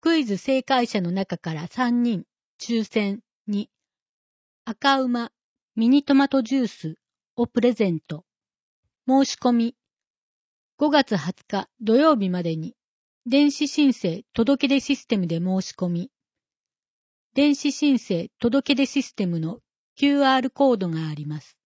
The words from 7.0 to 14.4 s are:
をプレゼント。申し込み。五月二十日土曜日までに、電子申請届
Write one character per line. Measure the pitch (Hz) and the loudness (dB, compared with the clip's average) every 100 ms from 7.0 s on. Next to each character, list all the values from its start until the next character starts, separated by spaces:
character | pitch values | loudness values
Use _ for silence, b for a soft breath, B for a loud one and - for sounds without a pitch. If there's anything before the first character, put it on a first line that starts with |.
| _ _ _ - | _ _ _ -6
を | 240 | -2
プ | - | 2
レ | 240 | 0
ゼ | 226 202 | 2 0
ン | 165 | 0
ト。 | _ 156 _ _ _ _ _ _ _ _ - | _ -14 _ _ _ _ _ _ _ _ 0
申 | 269 277 | 2 2
し | - | 0
込 | 247 | 0
み。 | 240 233 - _ _ _ _ _ _ _ _ _ _ | 0 0 -6 _ _ _ _ _ _ _ _ _ _
五 | 294 | 2
月 | 294 269 196 | 2 2 -2
二 | 147 | -4
十 | - _ | -10 _
日 | 202 - _ | -8 -8 _
土 | 214 233 | 0 4
曜 | 311 269 | 4 2
日 | 190 | 0
ま | 180 | -2
で | 170 160 | -4 -4
に、 | 160 - _ _ _ _ 240 | -8 -14 _ _ _ _ 0
電 | 269 294 | 2 2
子 | - 294 | 0 -4
申 | - 285 | 2 2
請 | 240 180 170 - | 2 -4 -6 -8
届 | - | -2